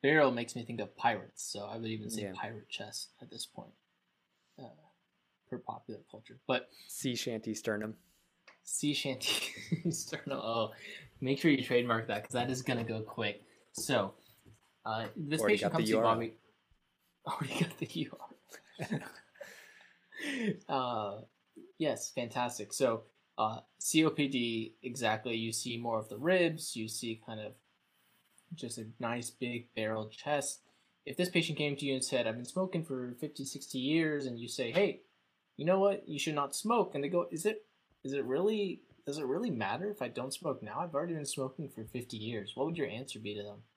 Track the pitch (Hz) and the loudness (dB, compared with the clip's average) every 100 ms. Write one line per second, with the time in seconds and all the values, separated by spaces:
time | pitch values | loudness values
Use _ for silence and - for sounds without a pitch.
0 | 139 156 139 120 113 127 113 117 101 - | 8 8 8 6 -2 -6 -6 -6 -6 2
1 | 120 107 90 - - 104 101 113 113 110 | 2 2 -4 -12 -10 -8 -6 -6 -4 -4
2 | 107 110 101 92 107 110 - - 104 - | -4 -4 -4 -6 -8 -8 -10 -10 -8 -8
3 | - _ 123 113 - - - _ _ _ | -10 _ -18 -10 -10 -10 -16 _ _ _
4 | _ _ _ _ _ - 127 147 156 _ | _ _ _ _ _ -18 -18 -18 _ _
5 | _ _ _ _ _ - - - - 104 | _ _ _ _ _ -8 -6 -8 -10 -14
6 | - 104 - 120 - 127 - - - - | -14 -20 -18 -16 0 0 0 -20 -14 -4
7 | 135 117 - 113 113 104 - 104 107 110 | -2 0 -2 -2 -2 -2 0 0 -2 -8
8 | _ _ _ _ - - - - 147 139 | _ _ _ _ -20 -20 -6 -2 0 0
9 | 143 131 - - - - - 160 175 160 | 0 -2 0 0 -2 -8 -2 0 0 -2
10 | - - - 135 113 117 110 - - - | -4 -6 -4 -4 0 2 0 -2 -14 -14
11 | - - 127 139 165 135 123 123 123 113 | -16 -4 0 4 8 6 6 4 6 2
12 | 113 104 - 123 123 127 - 120 117 110 | 2 -2 0 0 0 0 0 0 0 -2
13 | 110 - 104 - - - _ - - 123 | -4 -2 -2 -2 -14 -20 _ -6 2 4
14 | 98 - _ _ - - _ _ 110 110 | 4 -2 _ _ -20 -20 _ _ -4 -2
15 | 113 - 147 156 107 107 101 107 110 110 | -4 -6 -2 2 4 4 4 4 4 6
16 | 113 113 113 - _ _ _ _ _ _ | 6 4 0 -8 _ _ _ _ _ _
17 | _ _ - - 135 - 165 - 143 170 | _ _ -6 -4 -2 0 0 -2 -6 -4
18 | 151 - - - _ - - - - - | -6 -6 -16 -20 _ -20 -20 -10 -4 -4
19 | - - - - - - - - - _ | -6 -16 -20 -18 -16 -16 -20 -20 -20 _
20 | _ - 302 269 220 - - 143 127 117 | _ -8 -4 0 0 0 -2 0 0 0
21 | 104 104 - _ _ - - _ 156 117 | -2 -6 -12 _ _ -20 -20 _ 0 0
22 | - - 120 123 123 - 101 - 131 113 | -4 -6 -4 -2 -2 -2 -6 2 2 2
23 | - _ _ - 110 113 - _ - 160 | -4 _ _ 0 0 0 -10 _ 2 6
24 | 156 151 139 135 117 113 110 - 131 117 | 6 4 2 2 2 0 -4 -8 -8 0
25 | 113 107 123 113 113 110 127 117 120 113 | 2 2 0 -2 -2 -2 -4 -4 -2 -2
26 | 110 107 151 185 170 156 - 117 110 - | -2 -2 4 6 4 2 -6 -4 -4 -4
27 | 117 113 - 110 107 - _ _ _ _ | -6 -6 -8 -10 -10 -12 _ _ _ _
28 | _ _ _ _ _ 160 120 - 110 113 | _ _ _ _ _ -10 -8 -8 -10 -4
29 | 117 120 120 - 123 120 - - 110 110 | -2 -2 -4 -4 -4 -2 -6 -2 0 0
30 | 107 - 147 147 135 - _ _ _ _ | -4 -8 0 0 0 -8 _ _ _ _
31 | - 135 180 180 165 151 147 139 139 135 | -10 -2 2 4 2 0 0 0 0 0
32 | 127 131 117 117 120 - 113 143 156 131 | 2 2 2 0 -4 -2 0 0 -2 -4
33 | 123 123 151 - 135 139 - 131 131 160 | -4 -6 -8 -6 -8 -8 -6 -2 2 4
34 | 160 147 135 117 117 - 120 160 202 - | 4 0 -2 -4 -6 -2 2 4 4 0
35 | - _ _ _ _ - 151 190 202 196 | -12 _ _ _ _ -4 2 6 6 4
36 | - 151 165 147 139 - 208 240 180 147 | -4 -2 0 2 0 0 2 4 4 0
37 | 139 175 175 165 208 220 - _ _ _ | 0 2 0 0 0 0 -10 _ _ _
38 | 131 139 120 135 196 220 202 - - - | -4 -2 2 4 4 4 0 -2 -10 -12
39 | - 143 135 156 240 127 98 117 202 202 | -6 -4 0 0 0 0 0 0 -2 -4
40 | 123 123 127 - - 131 104 117 175 143 | -4 -4 -6 -4 -2 -2 -4 -4 -2 0
41 | 175 160 143 - 131 - 143 - 110 127 | 0 -2 -4 -2 -4 -4 -8 -8 -6 -6
42 | 113 110 107 117 101 - 143 165 143 110 | -6 -6 -4 -4 -6 -2 -2 0 -2 -4
43 | 135 - 107 104 101 104 - | -8 -8 -6 -6 -8 -12 -20